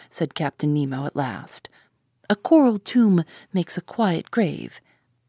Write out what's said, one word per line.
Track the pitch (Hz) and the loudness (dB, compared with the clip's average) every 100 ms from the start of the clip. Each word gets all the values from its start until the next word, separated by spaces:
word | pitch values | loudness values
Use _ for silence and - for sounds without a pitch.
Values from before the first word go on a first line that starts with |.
| - | -14
said | - 151 | -6 -6
Captain | - 147 - 147 | -4 -6 -2 -2
Nemo | 147 139 135 143 | 0 -2 -6 -6
at | |
last. | - 127 95 - - - _ _ _ _ _ - | -6 -6 -8 -12 -14 -14 _ _ _ _ _ -6
"A | |
coral | 208 - 320 262 202 | -4 4 4 6 2
tomb | - 247 220 175 160 - - | 0 4 6 4 2 -8 -6
makes | 185 170 - | -4 -4 -6
a | |
quiet | - - 208 165 - | -6 -2 0 0 -2
grave, | 233 175 139 58 - _ _ _ _ | -2 -2 -4 -12 -16 _ _ _ _